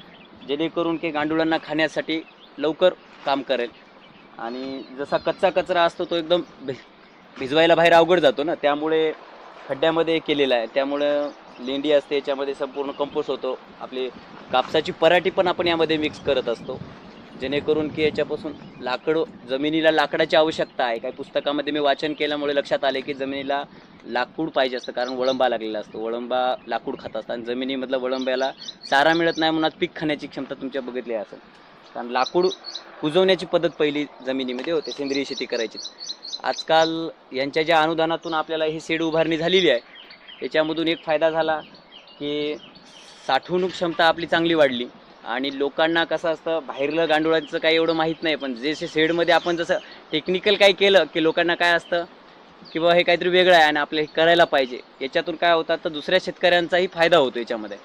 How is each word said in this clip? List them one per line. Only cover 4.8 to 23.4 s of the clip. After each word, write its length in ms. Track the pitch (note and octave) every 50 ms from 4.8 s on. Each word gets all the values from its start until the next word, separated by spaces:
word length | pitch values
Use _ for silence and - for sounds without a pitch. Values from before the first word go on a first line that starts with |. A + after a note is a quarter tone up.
| - - C3 C3+
जसा 180 | C#3+ - F3
कच्चा 340 | D#3+ - E3 D#3+ - G3 F#3
कचरा 320 | F#3 F#3 E3+ - F#3 F3
असतो 220 | E3+ E3+ - - F3
तो 120 | D#3+ F3
एकदम 260 | E3+ D#3+ D#3+ F3 F3 E3+ - - -
भि-, 120 | C3+ C3+ B2+ - - - - - - - - - - - - -
भिजवायला 360 | C3+ B2 C#3+ D#3+ E3 E3+ E3
बाहेर 180 | D#3 E3+ E3+
अवघड 280 | E3+ E3 E3+ E3 F#3 F3
जातो 240 | D3+ C3+ A2 C3+ C#3+
ना, 100 | E3+ D#3
त्यामुळे 580 | - - C#3+ D3 D3 D3+ D#3 D#3+ D#3+ D#3 D#3 - - - - - - - - - - - -
खड्ड्यामध्ये 500 | C3+ C3+ D#3 E3 D#3+ E3 E3 D#3+ E3 D#3+
केलेला 360 | - - D3+ C#3+ C#3 C3 B2
आहे. 120 | A#2+ A2+
त्यामुळं 600 | A#2 - C#3 C3+ C#3 C#3+ C#3+ D3 D3 D3 C#3+ D3 C#3+ - - - - - -
लेंडी 320 | B2 B2+ C#3 C#3 C#3+ D3+
असते 220 | D3 C#3+ - - D3
याच्यामध्ये 400 | C#3 C3+ C#3+ C#3 C3+ C#3 C#3 C3+
संपूर्ण 360 | - D3 C3 C3 C#3+ C#3 C#3
कंपोस्ट 400 | C3 - C#3+ C#3 D3+ D3+ D3 D3
होतो. 280 | C3 A#2+ - C3 B2 - - - - -
आपली 280 | A#2 A#2 B2+ B2+ B2+ B2 - - - - - - - -
कापसाची 400 | - B2+ B2+ - - D#3+ C#3+ F#3
पराठी 380 | F3+ - E3 D#3+ F3 F3+ E3+ F#3+
पण 160 | - G3 F3+
आपण 200 | F3+ E3+ - F3+
यामध्ये 300 | F3 E3 E3 D#3+ D3+ D#3+
मिक्स 240 | D3+ D3+ C#3+ B2+ -
करत 280 | - C#3+ C3+ B2+ A2+ A#2+
असतो, 320 | A2+ - - C3 C3 C#3 - - - - - - - - - - - -
जेणेकरून 480 | C3 B2+ C#3+ D3 - D#3 D3+ D#3 D#3 C#3+
की 140 | B2 D#3
याच्यापासून 500 | D#3 D3+ - D3+ D3 C3+ D3+ D3 - D3+ D3 - - - - -
लाकड, 380 | A#2+ B2 B2+ B2 - D#3 D#3 E3 D#3 - - - - A#2+
जमिनीला 420 | C3 C3+ D3 D3+ D#3+ D#3+ D#3 D#3+
लाकडाची 460 | D#3 D#3 D3 - - D#3+ D#3+ C#3 F3
आवश्यकता 480 | D#3+ D#3 D#3+ D#3 - D#3 - - - C3
आहे. 140 | A#2+ A#2 A2+
काही 160 | B2+ B2+ B2+
पुस्तकामध्ये 580 | - C3+ - - D3 - C#3+ D3 D3 C#3 D3
मी 60 | D3 D3+
वाचन 340 | C#3+ C#3 C#3 - D#3+ D3+
केल्यामुळे 440 | D3+ - D3+ D3 D3 D3 C#3+ D3 C#3+
लक्षात 280 | C#3+ C3+ - D#3 C#3 C#3+
आले 160 | C3+ C3 C3+
की 140 | C3 D3 C#3
जमिनीला 480 | C3 C3+ C3+ C#3 C#3